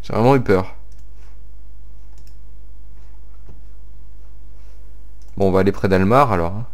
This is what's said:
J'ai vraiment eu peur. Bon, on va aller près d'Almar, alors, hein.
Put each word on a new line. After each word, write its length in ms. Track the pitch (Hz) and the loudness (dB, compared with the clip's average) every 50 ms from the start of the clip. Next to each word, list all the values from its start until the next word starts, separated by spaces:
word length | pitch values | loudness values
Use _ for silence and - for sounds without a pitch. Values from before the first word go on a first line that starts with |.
J'ai 100 | - - | -4 -2
vraiment 240 | - 107 113 127 139 | 0 4 6 6 6
eu 60 | 135 | 6
peur. 340 | 131 135 - 92 95 - - - - - - - - - - - - - - - - - - - - - - - - - - - - - - - - - - - - - - - - - - - - - - - - - - - - - - - - - - - - - - - - - - - - - - - - - - - - - - - - - - - - - - - - - - - - - - | 6 4 4 4 4 0 -4 -4 -4 -4 -4 -4 -4 -4 -4 -4 -4 -4 -4 -4 -4 -4 -4 -4 -4 -4 -4 -4 -4 -4 -4 -4 -4 -4 -4 -4 -4 -4 -4 -4 -4 -4 -4 -4 -4 -4 -4 -4 -4 -4 -4 -4 -4 -4 -4 -4 -4 -4 -4 -4 -4 -4 -4 -4 -4 -4 -4 -6 -6 -6 -4 -4 -4 -4 -4 -4 -4 -4 -4 -4 -4 -4 -4 -4 -4 -4 -4 -4 -4 -4 -4 -4 -4 -4 -6 -6 -6 -6 0
Bon, 100 | - 98 | 2 2
on 40 | 95 | 4
va 100 | 90 95 | 6 6
aller 100 | 95 98 | 4 4
près 160 | 95 - - | 4 2 2
d'Almar, 460 | 98 95 92 95 98 113 135 147 123 104 | 4 4 6 6 6 6 6 6 6 4
alors, 180 | 87 85 85 | 2 2 0
hein. 140 | 92 104 120 - | 0 -2 -4 -4